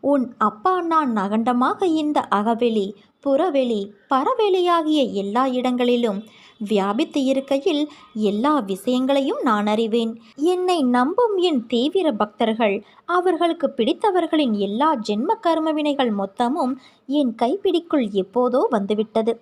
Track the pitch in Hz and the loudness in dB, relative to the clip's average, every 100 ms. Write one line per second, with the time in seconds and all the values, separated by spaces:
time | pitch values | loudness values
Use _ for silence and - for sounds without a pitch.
0 | 269 285 233 - 214 208 370 370 339 320 | 2 0 0 -2 -2 0 -2 0 0 0
1 | 285 220 196 220 226 247 269 403 381 320 | 0 -2 0 0 0 0 0 0 0 0
2 | 302 294 - 202 208 226 240 220 196 208 | 0 -2 0 -2 0 0 0 0 -2 -8
3 | _ _ 277 269 359 277 254 214 196 - | _ _ 0 2 2 0 0 -2 -4 -12
4 | _ 262 311 494 415 370 349 339 311 302 | _ 0 0 0 2 2 2 2 2 2
5 | 240 190 202 220 269 247 254 247 247 247 | 2 -2 -2 0 0 0 -2 0 2 2
6 | 233 196 - - - _ 202 208 196 214 | 0 -4 -8 -20 -20 _ -2 0 2 0
7 | 330 302 262 269 269 277 330 294 294 - | -2 0 0 0 0 -2 0 0 -2 -8
8 | - 220 214 208 269 302 196 190 - 254 | -14 -2 0 0 2 0 -2 -6 -2 -2
9 | 262 277 269 508 339 208 208 214 226 233 | 2 0 0 -2 0 0 0 0 0 0
10 | 226 226 - - 311 359 359 359 254 247 | -2 -6 -18 -4 -2 0 0 0 2 2
11 | 254 381 480 392 349 285 220 240 269 381 | 2 2 0 2 0 0 -2 -2 0 0
12 | 320 214 214 - 226 220 226 196 - - | 0 0 -4 0 -2 0 0 -2 -8 -20
13 | - 349 359 330 339 330 277 - 220 359 | -2 0 0 0 0 0 -4 0 -2 0
14 | 427 359 330 320 277 208 202 208 302 285 | 0 0 0 0 0 0 -2 0 0 0
15 | 208 208 294 453 349 330 320 311 302 285 | -2 -4 -2 -2 0 0 0 0 -2 0
16 | 254 202 196 - 240 311 262 262 - _ | -2 -2 -6 -2 -2 0 -4 -4 -12 _
17 | - 285 262 220 240 381 392 339 339 311 | -4 -2 -2 0 -2 0 0 -2 0 -2
18 | 226 196 185 240 247 247 440 226 196 214 | 0 -2 -2 0 0 2 0 0 -2 -2
19 | 220 226 220 226 | -2 -2 -2 -4